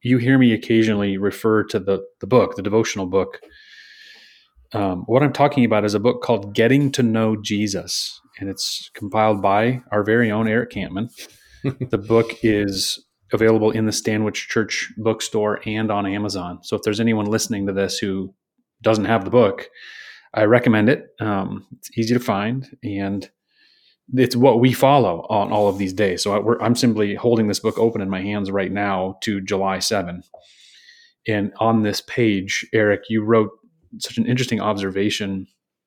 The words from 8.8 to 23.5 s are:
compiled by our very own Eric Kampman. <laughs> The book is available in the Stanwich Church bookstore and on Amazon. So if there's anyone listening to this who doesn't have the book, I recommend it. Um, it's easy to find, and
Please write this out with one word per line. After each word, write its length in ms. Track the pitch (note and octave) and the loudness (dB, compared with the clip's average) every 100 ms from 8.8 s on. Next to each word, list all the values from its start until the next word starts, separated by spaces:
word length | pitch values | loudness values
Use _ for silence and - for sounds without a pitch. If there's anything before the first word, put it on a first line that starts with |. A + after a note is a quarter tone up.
| - - | -12 -12
compiled 460 | G2+ A2 A2 G2+ | -4 0 2 2
by 380 | G2 G2+ A#2 B2+ - | 2 2 2 0 -4
our 120 | G#2 | -2
very 280 | G#2 A#2 A2+ | 2 2 2
own 160 | G#2+ A2 | 0 0
Eric 240 | A2+ B2 | 0 -2
Kampman. 380 | G#2 E2+ F#2+ B2 - - _ _ _ | -6 -8 -8 -8 -12 -20 _ _ _
<laughs> 260 | C#3 - B2+ | -8 -6 -4
The 80 | G#2+ | -4
book 420 | G2+ A2+ A2+ - | 2 2 2 0
is 600 | A#2 G#2 G2+ F#2+ - - _ _ _ | 0 2 0 -2 -4 -6 _ _ _
available 400 | G#2+ A2 A2+ G#2+ | 2 4 4 2
in 140 | A2 A2 | 0 -2
the 60 | |
Stanwich 560 | G#2 - G#2+ G#2+ - - | -2 -2 -2 -2 -4 -4
Church 440 | A#2 G#2 - - - | -4 -2 -4 -8 -4
bookstore 640 | A2 A2 - A2 G#2 G2+ A2 | -2 -2 -4 -2 0 -2 -4
and 260 | G#2+ A2 | -4 -2
on 140 | G2+ G2 | -2 -2
Amazon. 540 | G2+ G#2 F#2+ F2 F2 | -4 -4 -6 -8 -12
So 120 | - - | -8 -4
if 80 | |
there's 160 | A2+ G#2 | -2 0
anyone 260 | A2+ G#2+ G#2 | 0 0 0
listening 420 | G#2+ - G#2 G2 | -2 -2 -4 -2
to 60 | |
this 240 | G2 F#2+ - | -2 -2 -2
who 360 | G#2 F#2+ F#2 - _ _ _ _ | -4 -4 -6 -12 _ _ _ _
doesn't 240 | A2+ A2 G2+ | 0 2 2
have 180 | A2+ | 0
the 80 | F#2+ | 2
book, 380 | B2 G#2 - - - - - - - _ | 4 4 0 -10 -20 -20 -20 -20 -20 _
I 100 | A2 | 0
recommend 460 | G#2+ A#2+ B2 G#2+ G#2+ | 4 4 4 4 4
it. 180 | D3 - - | 2 -2 -8
Um, 460 | G#2+ G2 F#2+ G2+ - - | -4 -4 -4 -8 -14 -20
it's 120 | - - | -10 -4
easy 160 | A2+ | 0
to 60 | A#2+ | 0
find, 500 | - G2+ G#2+ C3 C3 - | 0 -2 -2 -4 -10 -12
and 440 | A2 G2+ G2 G2+ - _ _ | -8 -6 -4 -6 -8 _ _